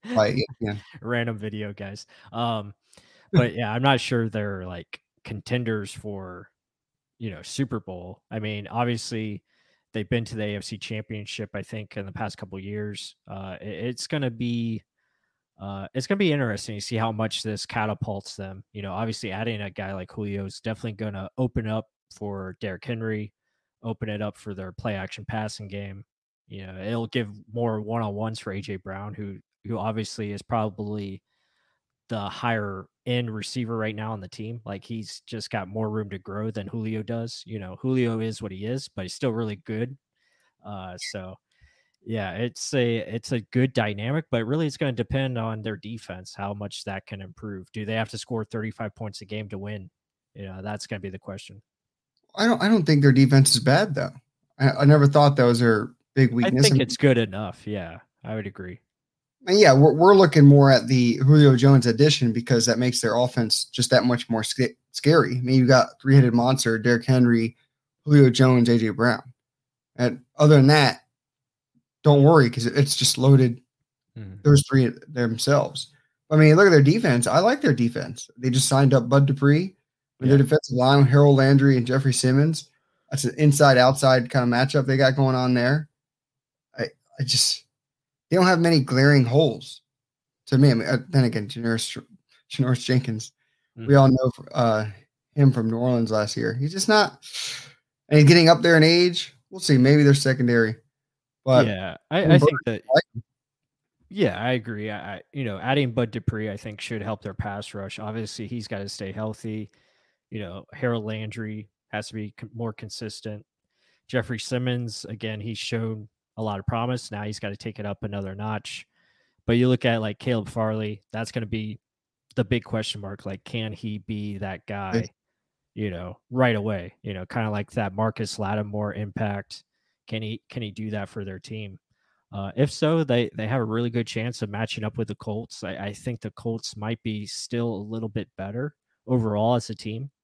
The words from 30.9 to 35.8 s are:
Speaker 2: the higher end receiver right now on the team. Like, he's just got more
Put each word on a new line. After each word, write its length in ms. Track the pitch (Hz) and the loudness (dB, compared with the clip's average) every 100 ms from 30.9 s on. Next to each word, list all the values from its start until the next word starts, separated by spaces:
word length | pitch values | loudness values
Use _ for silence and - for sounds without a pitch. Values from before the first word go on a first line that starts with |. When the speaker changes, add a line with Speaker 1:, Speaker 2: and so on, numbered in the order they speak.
| 107 98 98 _ _ _ _ _ _ _ _ _ | -10 -10 -14 _ _ _ _ _ _ _ _ _
Speaker 2:
the 200 | 110 101 | -8 -8
higher 580 | - 120 113 104 95 92 _ | -6 -4 -2 -4 -10 -16 _
end 300 | - 123 120 | -6 -4 -4
receiver 420 | 110 98 - 113 117 | -8 -10 -8 -6 -6
right 200 | 110 107 | -6 -6
now 160 | 110 | -10
on 80 | 110 | -10
the 80 | 95 | -12
team. 320 | - 107 117 | -14 -14 -14
Like, 200 | 110 101 | -12 -14
he's 380 | - 113 107 - - | -12 -12 -12 -18 -14
just 240 | 113 - | -14 -8
got 160 | 113 95 | -8 -8
more 240 | 104 | -8